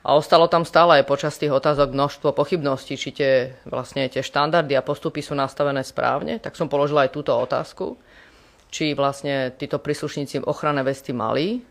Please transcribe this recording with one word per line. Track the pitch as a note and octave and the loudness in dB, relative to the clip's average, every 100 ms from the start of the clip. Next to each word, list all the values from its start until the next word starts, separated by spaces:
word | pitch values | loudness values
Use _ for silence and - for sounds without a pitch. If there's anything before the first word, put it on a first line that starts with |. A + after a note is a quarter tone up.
A | - C#3+ | 4 2
ostalo | D3+ E3+ E3+ | 6 4 6
tam | E3+ | 2
stále | E3 E3+ E3+ D#3 | 2 4 6 6
aj | |
počas | C3+ C#3 D#3 - | 4 0 -2 -2
tých | D3+ | 0
otázok | C3+ D3+ C#3+ C#3+ | 2 2 2 0
množstvo | C3 C#3+ - D3+ | 2 -2 0 -2
pochybností, | C3+ C#3+ F#3 C#3+ C3 - C3+ | 0 0 0 0 -4 -6 -10
či | - | -8
tie, | - C#3 C3 B2+ B2+ - | -2 4 4 2 -8 -8
vlastne | B2 B2 - C3 | -8 -6 -4 -2
tie | C3+ | -2
štandardy | C3 C#3+ D3 E3+ D#3 | -2 0 2 2 2
a | C3+ - | 0 0
postupy | D3 D#3+ D3+ | -4 -4 -6
sú | C#3+ C#3+ | -6 -4
nastavené | C3+ - C#3+ C#3 | -4 0 -2 0
správne. | C3 - B2 C3 D3 A3+ | -4 -2 0 0 -4 -6
Tak | - - | -8 -6
som | D#3+ | -4
položila | C#3 C#3+ D3 | 0 2 2
aj | C3+ | 2
túto | - D3 A#2+ | 0 -2 0
otázku, | B2 B2+ - - - - _ - - _ _ _ _ | 0 -4 -4 -8 -10 -10 _ -20 -20 _ _ _ _
či | - D#3 C#3+ | -6 -4 0
vlastne | C#3 C#3 C#3+ C#3 C3 | 0 -2 -4 -2 -4
títo | B2+ C#3+ D3 | -6 -6 -6
príslušníci | D3 D3 D3+ - C#3 D3 - | -4 -4 -4 -6 -6 -4 -4
ochranné | D3 D#3 D3 | -2 -2 0
vesty | C3 C3+ - | 0 -2 -6
mali. | B2 A2 A#2+ E3+ A#3+ A#3+ | -4 0 0 0 -4 -8